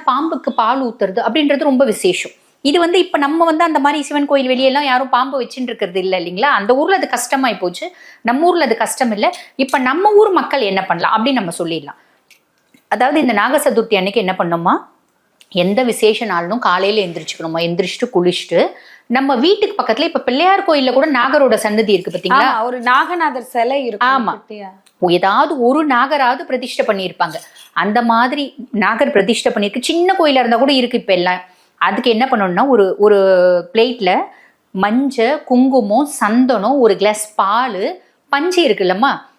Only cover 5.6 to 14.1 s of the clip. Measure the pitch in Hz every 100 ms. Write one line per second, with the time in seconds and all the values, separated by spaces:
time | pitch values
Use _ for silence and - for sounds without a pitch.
5.6 | 240 220 190 190 185 185 175 180 285 233
6.6 | 202 262 339 381 302 - - 269 262 185
7.6 | 180 180 349 - - - 226 262 349 349
8.6 | 262 220 220 - 240 202 320 - - -
9.6 | 262 285 254 311 415 415 427 320 - 277
10.6 | 202 190 - 170 165 220 247 254 180 170
11.6 | 165 160 143 - _ _ _ _ _ _
12.6 | _ _ _ 214 269 302 254 208 226 285
13.6 | 277 226 226 196 190